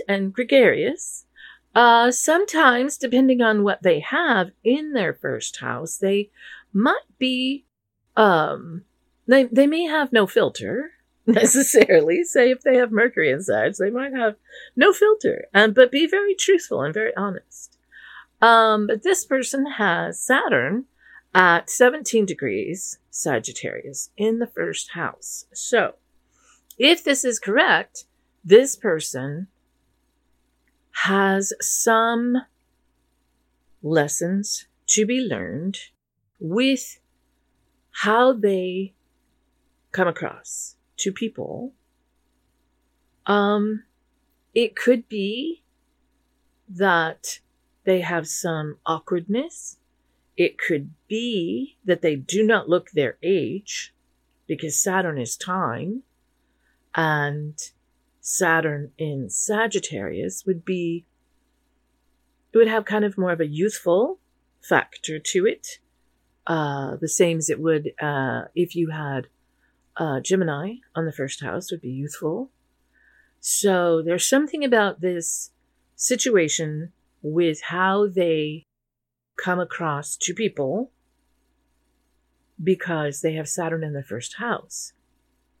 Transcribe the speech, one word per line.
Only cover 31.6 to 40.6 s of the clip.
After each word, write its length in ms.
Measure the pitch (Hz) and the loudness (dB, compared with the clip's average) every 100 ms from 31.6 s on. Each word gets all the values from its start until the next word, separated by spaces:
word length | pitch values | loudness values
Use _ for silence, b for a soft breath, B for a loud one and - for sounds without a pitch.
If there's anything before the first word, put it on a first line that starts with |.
| - - 240 226 226 233 240 247 - _ _ _ _ _ _ _ _ _ _ _ _ _ | -4 -2 2 2 2 0 0 -2 -4 _ _ _ _ _ _ _ _ _ _ _ _ _
lessons 840 | 151 160 147 - 175 196 208 - - _ - | -2 0 0 -2 -2 -2 -4 -8 -12 _ -2
to 180 | - 214 | 0 2
be 140 | 254 | 0
learned 580 | 233 107 87 120 185 - - _ _ _ _ _ | -2 -4 -6 -8 -8 -8 -14 _ _ _ _ _
with 600 | 160 202 262 262 - - _ _ _ _ _ _ _ _ _ | -4 0 2 0 -4 -18 _ _ _ _ _ _ _ _ _
how 420 | - 202 226 254 | -4 0 4 4
they 600 | 240 202 190 185 185 196 - _ _ _ _ _ _ _ _ _ | 4 0 0 -2 -6 -8 -12 _ _ _ _ _ _ _ _ _
come 160 | - 180 | -2 0
across 680 | 165 - - - - | -2 -8 -10 -16 -14